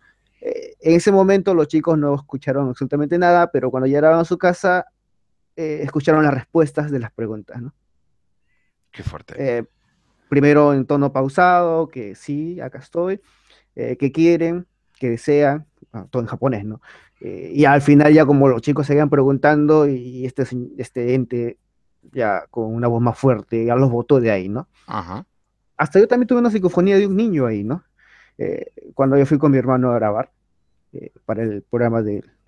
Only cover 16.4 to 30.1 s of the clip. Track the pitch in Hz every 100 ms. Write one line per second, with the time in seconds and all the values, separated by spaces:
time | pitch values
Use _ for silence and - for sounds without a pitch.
16.4 | 135 117 101 110 - - _ _ 98 92
17.4 | 85 143 147 143 143 143 151 151 147 143
18.4 | 135 120 131 143 139 147 147 143 135 139
19.4 | 147 151 147 156 147 131 123 127 127 -
20.4 | 127 123 127 - 123 - 120 131 120 120
21.4 | 117 - _ _ _ _ _ 135 113 95
22.4 | - - 110 113 120 117 120 113 135 113
23.4 | - 113 113 120 135 117 117 139 117 101
24.4 | 92 107 - _ - 107 85 98 - _
25.4 | _ _ _ _ 151 196 220 247 240 240
26.4 | 240 214 185 180 190 196 202 190 226 165
27.4 | 123 107 104 165 - _ _ _ _ _
28.4 | - - - - - - 135 139 139 147
29.4 | 147 135 123 127 127 120 110